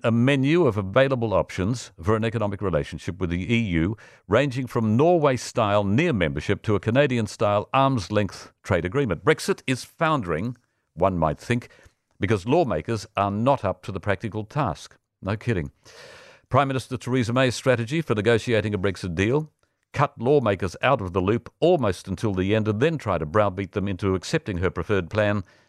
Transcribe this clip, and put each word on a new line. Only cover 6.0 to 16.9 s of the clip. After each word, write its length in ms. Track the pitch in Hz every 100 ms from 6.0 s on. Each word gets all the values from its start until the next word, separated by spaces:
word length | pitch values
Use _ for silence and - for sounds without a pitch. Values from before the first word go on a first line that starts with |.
| 175
membership 500 | 120 80 71 - 98
to 120 | - 101
a 60 |
Canadian-style 880 | - 120 147 123 107 - 107 104 -
arm's-length 800 | 131 135 131 95 107 101 - - _
trade 200 | - 92
agreement. 400 | 85 120 139 80
Brexit 380 | 135 156 - 190 -
is 200 | 127 -
foundering, 720 | _ 160 151 90 78 110 127 _ _ _ -
one 220 | 95 90
might 220 | 80 76
think, 300 | - 120 - - - _ _ _
because 260 | 101 110 98
lawmakers 640 | 156 147 80 - 117 - -
are 160 | 101
not 320 | 101 120 143
up 180 | 101 87
to 100 | -
the 80 | 95
practical 420 | 101 95 110 104
task." 540 | 107 147 127 73 - _ _ _
No 160 | 92 107
kidding. 340 | - 101 73 - - - - - - - _
Prime 180 | 131 139
Minister 300 | 131 -